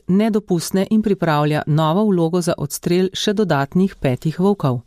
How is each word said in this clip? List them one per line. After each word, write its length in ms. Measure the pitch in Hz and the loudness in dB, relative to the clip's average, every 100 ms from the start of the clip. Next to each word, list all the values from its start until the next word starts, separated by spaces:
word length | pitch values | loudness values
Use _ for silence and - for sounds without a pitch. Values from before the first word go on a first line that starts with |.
| - | 0
nedopustne 800 | 190 220 214 - 175 - 190 190 | 2 2 0 -2 -4 0 -2 0
in 120 | 214 | 0
pripravlja 640 | 214 196 165 147 151 151 - | 0 0 0 0 0 -2 0
novo 380 | 151 156 180 214 | 0 2 2 2
vlogo 320 | 180 165 180 | 2 0 0
za 120 | 170 - | -2 -4
odstrel 560 | 143 - 170 175 185 | -6 -6 -2 0 0
še 200 | - - | -2 -2
dodatnih 640 | 208 190 143 139 180 190 - | 0 0 0 0 0 0 0
petih 440 | 139 120 160 151 | -2 -2 -4 0
volkov. 420 | 190 202 143 120 | 0 0 -2 -2